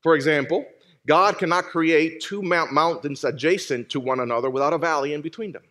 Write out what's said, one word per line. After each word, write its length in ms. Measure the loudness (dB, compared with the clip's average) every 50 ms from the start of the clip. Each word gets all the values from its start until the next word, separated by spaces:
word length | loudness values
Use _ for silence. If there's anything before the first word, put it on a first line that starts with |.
For 120 | _ 4 2
example, 500 | 4 4 2 0 0 0 0 -2 -4 -4 -6 -18 _ _ _ _ _ _
God 320 | 2 4 4 6 4 2 0
cannot 260 | 0 0 0 0 0
create 560 | -2 -2 0 2 4 4 4 2 2 -4 -8
two 220 | -10 -8 -8 -6
mount-, 300 | -2 0 2 2 0 2
mountains 520 | 2 2 2 2 0 -2 -6 -8 -8 -4 -4
adjacent 640 | -4 -4 0 0 0 0 0 0 -4 -4 -4 -4 _
to 100 | -6 -4
one 220 | -2 -2 -2 -2
another 300 | 0 -2 -2 0 0 0
without 240 | 0 0 0 2 0
a 40 | 0
valley 360 | 0 0 0 0 0 -2 -4
in 80 | -6
between 280 | -8 -10 -10 -10 -12 -12
them. 120 | -12 -14 _ _